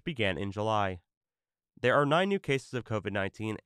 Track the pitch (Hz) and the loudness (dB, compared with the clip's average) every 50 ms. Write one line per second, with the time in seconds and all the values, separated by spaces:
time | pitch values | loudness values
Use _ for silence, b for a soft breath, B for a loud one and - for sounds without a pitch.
0 | - 180 156 117 107 95 90 71 98 98 95 104 107 110 110 104 101 95 92 90 | -8 -8 -2 0 0 0 0 -2 -4 -4 -4 -2 -2 0 2 2 0 0 -4 -8
1 | - _ _ _ _ _ _ _ _ _ _ _ _ _ _ - - 123 117 139 | -12 _ _ _ _ _ _ _ _ _ _ _ _ _ _ 0 2 4 4 4
2 | 147 139 151 175 190 196 202 190 - 147 139 131 - - - 123 - - 113 104 | 4 4 4 2 4 2 0 -2 0 -2 -2 -2 -2 -6 -8 -8 -4 -2 -4 -2
3 | 98 101 98 101 95 98 - - 110 110 107 - - | -2 -2 -2 -2 -2 -2 -4 -6 -6 -6 -6 -6 -4